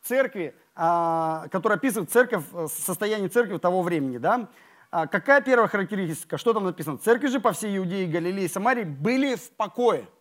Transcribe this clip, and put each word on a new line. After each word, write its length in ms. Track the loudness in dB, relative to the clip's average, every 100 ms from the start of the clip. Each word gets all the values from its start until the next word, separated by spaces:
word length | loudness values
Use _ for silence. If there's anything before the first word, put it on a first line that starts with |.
церкви, 520 | 0 0 0 0 -8 -8 _ -2
а, 720 | 2 2 2 0 0 -4 -4
которые 280 | -2 0 2
описывают 340 | 0 -2 2
церковь, 320 | 4 4 2 -4
э, 140 | -8 -6
состояние 640 | -6 -6 -4 -2 -2 0
церкви 280 | 0 0 0
того 240 | 0 2
времени. 380 | 0 0 -2 -2
Да? 280 | 0 0 -2 -14 _ _ _
А 160 | -4 -2
какая 340 | -2 4 4
первая 260 | 6 4 4
характеристика? 720 | 0 -2 -2 -4 -6 -6 -4
Что 160 | 0
там 120 | 0 0
написано? 340 | -4 -6 -4
«Церкви 280 | 2 2 4
же 120 | 0
по 120 | 0
всей 240 | 0 -4 -2
Иудее, 280 | -2 -2 -2
Галилее 380 | -2 -2 -4 -4
и 20 |
Самарии 360 | -2 0 0
были 500 | -2 -4 0 0 0
в 160 | -2 -8
покое». 560 | _ -8 0 2 2 -4 _